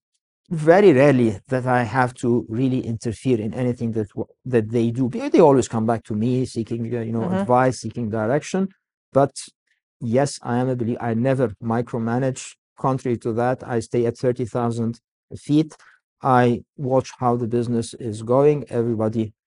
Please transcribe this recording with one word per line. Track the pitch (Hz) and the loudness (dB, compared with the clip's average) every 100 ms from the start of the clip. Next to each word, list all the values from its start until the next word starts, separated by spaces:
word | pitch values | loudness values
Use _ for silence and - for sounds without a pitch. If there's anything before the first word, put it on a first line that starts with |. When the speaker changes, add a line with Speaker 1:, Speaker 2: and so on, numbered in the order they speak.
| _ _ _ _ - | _ _ _ _ -8
Speaker 1:
very | 165 156 180 202 | -2 4 8 8
rarely | 131 143 127 113 98 - | 8 6 6 4 0 -4
that | 131 123 | -4 0
I | 123 | 0
have | 117 131 123 123 | 0 0 0 0
to | 120 120 - | 0 0 -2
really | 110 131 127 | -2 0 -2
interfere | 110 113 117 98 131 117 | -4 -6 -6 -4 0 0
in | 107 | 0
anything | 117 123 123 117 | -4 -4 -2 -4
that | 110 104 | -4 -6
w-, | - - _ 131 | -8 -10 _ -2
that | 123 107 | 0 0
they | 120 117 | 0 0
do. | 117 123 | 0 -4
Because | 226 285 | -4 0
they | 311 | 6
always | 160 135 - | 6 6 2
come | 113 110 | -2 -2
back | 117 - | -2 -4
to | 104 | -4
me | 117 127 127 | 0 -2 -2
seeking, | 117 110 117 113 | -6 -6 -6 -6
uh, | 120 | -6
you | 110 | -4
know, | 113 | -4
Speaker 2:
Mm-hmm. | 113 185 | -2 -2
Speaker 1:
advice, | 196 123 127 113 | 2 2 2 0
seeking | 113 120 113 | -8 -8 -6
direction. | 110 110 147 - 185 190 _ _ _ _ | -4 -2 -2 -2 -4 -4 _ _ _ _
But | 135 139 - - _ _ _ _ - | 0 0 -2 -18 _ _ _ _ -10
yes, | 120 123 143 - | -2 0 -2 -4
I | - 120 | -4 -2
am | 131 | -2
a | 123 | -2
belie-, | 113 123 | -4 -4
I | 120 | -4
never | 113 131 131 117 - | -2 0 0 -2 -4
micromanage. | 117 113 120 120 113 120 135 127 - - _ - | -4 -4 -4 -6 -2 -2 -2 -4 -14 -20 _ -6
Contrary | 139 131 131 117 | -2 -2 -2 -4
to | 123 | -2
that, | 113 120 127 - | -2 -2 -2 -4
I | 120 | -6
stay | 110 123 117 | -2 -2 -2
at | 117 | 0
thirty | 131 120 117 | -2 -2 -4
thousand | 127 117 117 113 117 _ _ _ - | -2 -2 -2 -4 -6 _ _ _ -14
feet. | - 151 156 - _ _ _ _ | 0 0 0 -6 _ _ _ _
I | 135 123 123 120 - - | 2 4 4 0 -6 -10
watch | 131 131 - - | -2 -2 -2 -4
how | 123 120 | -2 0
the | 117 | -2
business | 120 120 117 117 | -2 -2 -4 -4
is | - 123 107 | -8 -10 -8
going. | 113 127 147 147 120 | 0 4 4 2 -2
Everybody, | 120 117 110 110 113 107 _ | -4 -2 0 -2 -2 -4 _